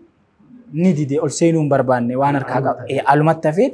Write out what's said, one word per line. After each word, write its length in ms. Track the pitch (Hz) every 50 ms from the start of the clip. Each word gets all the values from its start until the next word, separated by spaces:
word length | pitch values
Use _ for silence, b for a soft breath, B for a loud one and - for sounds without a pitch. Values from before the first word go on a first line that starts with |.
| - _ _ _ _ _ _ _ _ _ - - - -
ni 200 | 147 156 180 185 170
dide 220 | 147 151 131 139 156
ol 80 | 160 143
seenuu 320 | - - 170 165 165 160
hin 80 | 156 143
barbaanne 480 | 143 135 135 127 127 123 120 120 123
waan 180 | 131 139 139 143
harkaa 260 | 139 131 - 127 127
qaba. 220 | 135 156 127 - - -
Eh, 140 | 135 131 127
alumatti 440 | 139 143 151 151 165 160 160 - 156
hafee 200 | 151 185 247 277